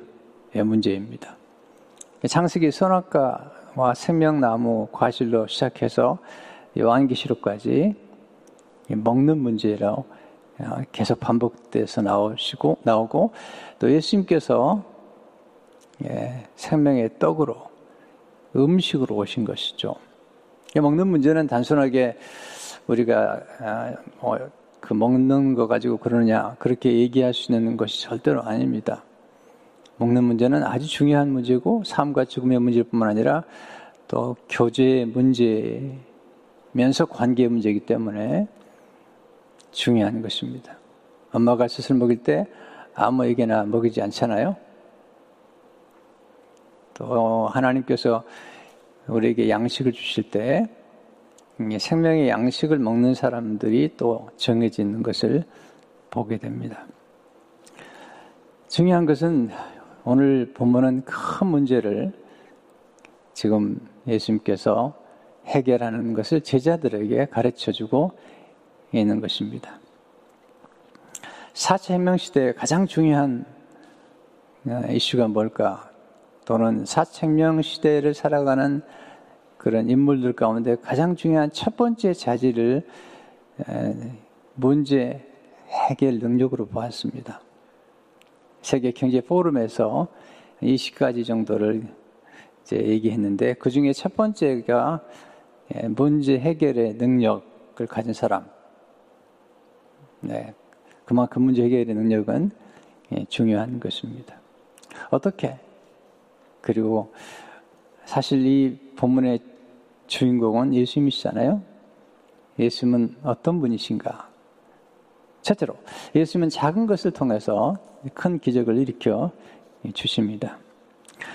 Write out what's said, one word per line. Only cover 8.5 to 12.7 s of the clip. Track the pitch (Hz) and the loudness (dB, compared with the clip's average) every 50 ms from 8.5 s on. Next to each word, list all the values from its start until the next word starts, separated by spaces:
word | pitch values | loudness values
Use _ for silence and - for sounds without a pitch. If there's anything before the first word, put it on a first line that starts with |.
| - - _ _ _ _ - - | -20 -20 _ _ _ _ -10 -8
이 | 110 | -6
먹는 | 107 107 117 120 131 139 151 160 156 | -2 0 2 2 4 4 2 2 2
문제로, | 131 120 113 104 - 107 104 101 104 101 107 - 131 - - - - - - - _ _ _ - | 0 -2 -2 0 0 -2 0 0 0 -2 -2 -4 -6 -12 -16 -20 -20 -20 -20 -20 _ _ _ -12
어, | - 113 120 - 131 - | -10 -8 -8 -8 -10 -8
계속 | - - 110 - 120 - | -6 -4 -2 -2 -2 -2
반복돼서 | - 117 117 117 120 117 - - - - - 113 110 95 - - | 0 0 0 2 0 -2 -4 -6 -10 -6 -4 -4 -4 -2 -2 -2
나오시고, | 104 98 101 101 104 107 110 107 - - - - - 147 | -2 0 0 0 0 -2 -4 -6 -8 -10 -6 -2 -2 -2